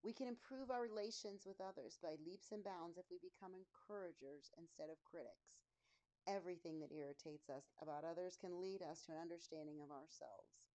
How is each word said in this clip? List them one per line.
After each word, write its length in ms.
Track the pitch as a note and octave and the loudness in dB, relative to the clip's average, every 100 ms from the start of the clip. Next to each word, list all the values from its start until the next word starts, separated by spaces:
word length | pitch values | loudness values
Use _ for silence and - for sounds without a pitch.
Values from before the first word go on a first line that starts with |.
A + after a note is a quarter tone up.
We 100 | G#3 | 0
can 140 | A#3 B3+ | 2 2
improve 420 | A#3+ - C4 C4 | 2 -2 -2 4
our 120 | B3 | 6
relations 680 | A#3 G#3+ G#3 G#3+ G#3 G3 F#3+ | 6 6 2 2 -2 -4 -6
with 140 | G3 | -2
others 360 | F#3+ F#3+ A#2+ - | -2 0 -6 0
by 140 | E3+ D#3 | 0 2
leaps 300 | D#3 F#3+ - | -2 -6 -2
and 120 | G#3+ | 0
bounds 360 | G3+ F3+ E3+ E3+ | 2 2 0 -2
if 100 | F#3 | -4
we 80 | F3+ | -6
become 380 | F3 - F#3+ F#3 | -6 -6 -6 -6
encouragers 960 | F#3+ - - G#3 F#3 E3 C3+ C#3+ - - | -10 -16 -2 0 0 -2 -8 -8 -10 -14
instead 320 | E3 - D#3 | -14 -6 -4
of 100 | D#3+ - | -4 -6
critics. 540 | F3 B2 - - - _ _ _ - _ _ - | -4 -4 -8 -18 -20 _ _ _ -20 _ _ 4
Everything 520 | G3 F3 F3 E3+ D#3+ | 4 4 0 2 0
that 100 | D3+ | 0
irritates 580 | D3+ C#3+ C#3+ D#3+ D3+ - | 0 0 -2 -6 -6 0
us 220 | C#3 - - | -2 -2 -6
about 220 | D#3 D3 | 0 2
others 340 | D#3+ E3 F3+ F3+ | 2 4 2 2
can 240 | F3+ F3 | 0 2
lead 220 | F#3+ F#3+ | 2 2
us 180 | D#3+ E3 - | 0 -2 -2
to 80 | |
an 40 | D#3+ | 0
understanding 640 | E3+ E3+ - D#3+ D3+ D3+ | 0 -2 -2 -2 -2 -2
of 80 | C#3+ | -4
ourselves. 800 | C#3+ D3+ - C3 G2 - - - | -6 -6 -6 -6 -6 -12 -18 -20